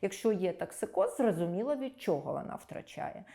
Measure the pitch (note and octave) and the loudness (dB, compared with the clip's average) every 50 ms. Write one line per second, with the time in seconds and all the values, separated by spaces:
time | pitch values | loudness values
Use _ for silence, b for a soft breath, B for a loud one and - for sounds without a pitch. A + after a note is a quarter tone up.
0 | - G3 - - - A3+ G#3+ F#3 F#3 F3+ E3 - E3+ E3+ - - - - - - | -2 -2 0 2 2 2 4 4 2 0 0 -2 -4 -6 -4 -4 -6 0 2 2
1 | C#4+ B4 B4 - B3+ A3+ F3 D#3+ F3 E3+ F3 F#3+ A3+ C#4 D4 C4 C4+ C4 C4 - | 2 2 2 4 4 4 4 4 2 0 0 0 0 0 -2 -2 -4 -6 -8 -4
2 | - - E3 C#3+ C#3 C3+ C#3 C#3 - - - - - - - - - - - - | 0 0 0 0 0 -2 -4 -4 -6 -6 -8 -10 -12 -12 -14 -14 -14 -12 -10 -8
3 | C#3 - - - B B B | -8 -8 -8 -10 B B B